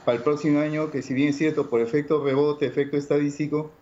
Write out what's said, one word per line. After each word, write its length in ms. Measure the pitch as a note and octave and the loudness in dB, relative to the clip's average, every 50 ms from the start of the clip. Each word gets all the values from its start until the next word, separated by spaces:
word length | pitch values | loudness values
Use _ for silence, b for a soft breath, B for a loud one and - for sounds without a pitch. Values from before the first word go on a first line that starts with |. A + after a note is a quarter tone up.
| - | 0
para 140 | - A#2+ A#2+ | 0 0 2
el 40 | |
próximo 380 | - D3+ D3 D3 D3+ D3+ D3 D3 | 0 0 0 2 2 2 2 2
año, 300 | D3+ D3+ D3+ D#3 D#3 D#3 | 2 0 -2 -4 -4 -4
que 120 | D#3 C3+ | -4 -8
si 120 | C3 - C3 | -6 -4 0
bien 160 | C3 D3 D3 | 2 2 2
es 80 | C#3 C#3 | 2 2
cierto, 320 | D#3 D#3 D3+ D3+ C#3 - | 0 0 0 0 -2 0
por 100 | A#2+ A#2 | 0 0
efecto 420 | A#2 A#2 - D3 D3 - D#3+ D3 | 0 2 0 -2 0 2 0 0
rebote, 440 | C#3 C#3 C3 C#3 D3 D3 D3 C#3+ C#3+ | 2 2 2 4 2 2 2 0 -2
efecto 300 | B2 B2+ D3+ C#3 C#3 D3 | -2 0 -2 -2 0 -2
estadístico 760 | C#3+ C#3 - D3 D3 D3 C#3+ C#3+ - D3+ D3 D3 D3+ D#3 - - _ | -4 0 0 0 0 0 0 -2 -4 -4 -2 -2 -4 -4 -6 -16 _